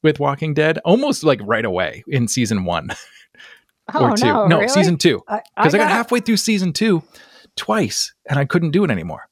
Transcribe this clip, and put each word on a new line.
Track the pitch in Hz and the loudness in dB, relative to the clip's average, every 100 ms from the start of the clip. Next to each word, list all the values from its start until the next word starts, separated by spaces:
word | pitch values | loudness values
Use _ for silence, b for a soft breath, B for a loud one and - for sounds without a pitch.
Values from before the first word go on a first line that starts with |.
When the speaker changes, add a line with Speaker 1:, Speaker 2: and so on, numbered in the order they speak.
Speaker 1:
with | 156 143 | 2 2
Walking | 143 139 156 | -2 -2 -2
Dead | 147 156 165 - | 0 0 0 2
almost, | 214 285 - | 2 2 0
like, | 156 127 | 2 0
right | 104 113 113 | 0 -2 0
away | 90 87 - - | -2 -2 -6 -4
in | 139 117 | -2 0
season | - 113 107 90 | 0 0 0 0
one | 85 - | -4 -4
<laughs> | - - - _ _ - - _ _ - 311 | -14 -16 -20 _ _ -20 -20 _ _ -8 0
or | - | 0
Speaker 2:
Oh, | 208 | 2
Speaker 1:
two. | 240 | 2
Speaker 2:
no, | - 196 | 2 2
Speaker 1:
No, | 165 | 2
Speaker 2:
really? | - | 2
Speaker 1:
season | - 180 170 | 2 2 2
two. | 175 117 - | 2 0 -4
Speaker 2:
I, | 214 - - | -8 -8 0
I | |
Speaker 1:
'Cause | 202 190 | 2 2
I | |
got | 214 | 2
Speaker 2:
got | |
Speaker 1:
halfway | 214 233 240 | 0 0 -2
through | - 214 | 0 -2
season | - 208 185 | 0 -2 -2
two | 147 220 170 - B B B B - | 0 0 0 -2 B B B B -14
twice | - 214 131 - - _ - | -4 -2 -2 -4 -8 _ -6
and | 139 | -4
I | 139 | 0
couldn't | 180 165 | -2 0
do | 165 | 0
it | 190 | 0
anymore. | 101 82 78 - | -2 -6 -12 -16